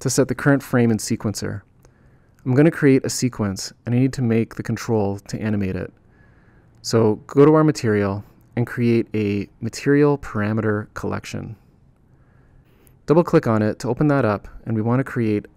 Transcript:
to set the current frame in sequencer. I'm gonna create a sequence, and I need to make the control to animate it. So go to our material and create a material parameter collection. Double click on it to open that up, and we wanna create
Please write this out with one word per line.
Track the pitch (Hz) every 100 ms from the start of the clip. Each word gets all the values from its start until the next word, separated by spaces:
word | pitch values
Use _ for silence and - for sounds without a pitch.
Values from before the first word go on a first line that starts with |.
to | 131
set | - 131
the |
current | 135 143 139
frame | - 127 117
in | 107
sequencer. | - 113 110 - 101 104 - _ _ _ _ _ _ _
I'm | 127
gonna | 131 160
create | - 139 135
a | -
sequence, | - 127 - 104 95 - -
and | 120
I | 120
need | 131
to | 131
make | 117 113 110
the | -
control | 110 110 - 110 98 98
to | - -
animate | 107 104 95
it. | 90 92 - _ _ _ _ _ _ _ _
So | - 113 110 107 -
go | 135
to | 147
our | 156
material | 156 143 113 104 101 101 - _ _
and | 120 120
create | - 117 117 -
a | 107 104 101 - -
material | 113 - 143 143 147 143
parameter | - 107 104 110 107 104 107
collection. | - 98 98 - 101 95 110 _ _ _ _ _ _ _ _ _ _ _ _ _ _ -
Double | 156
click | 165 165 120
on | 110
it | 107 -
to | 110
open | 123 151
that | 139
up, | 110 101 - -
and | - 110
we |
wanna | 113 123
create | 131 123 110 104 -